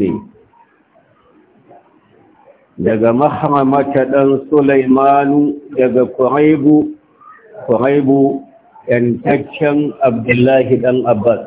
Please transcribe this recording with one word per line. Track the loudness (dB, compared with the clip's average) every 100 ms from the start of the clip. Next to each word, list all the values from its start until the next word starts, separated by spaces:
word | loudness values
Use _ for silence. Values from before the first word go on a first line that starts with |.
ne. | -2 -4 -10 _ _ _ _ _ _ _ _ _ _ _ _ _ _ -20 _ _ _ _ _ _ _ _ _ -6
Daga | -2 0 0
Mahramata | 2 0 -2 -2 0 2 0 0 -2 0
ɗan | 0 2 0 0
Sulaimanu, | 0 2 2 2 2 4 2 2 0 0 -4 -8 -2
daga | 0 0 -2
Kuraibu, | -2 -2 2 2 2 2 2 0 -8 _ _ -20 -20 -20 -14 -4
Kuraibu | 0 2 0 2 2 2 -2 -10 _ _ -16 -4
yantaccen | -2 0 -2 -2 -4 -4 -4 -2 -2 -4 -2
Abdullahi | -2 -2 -2 0 2 2 2 0
ɗan | 0 -2
Abbas | 0 0 0 -2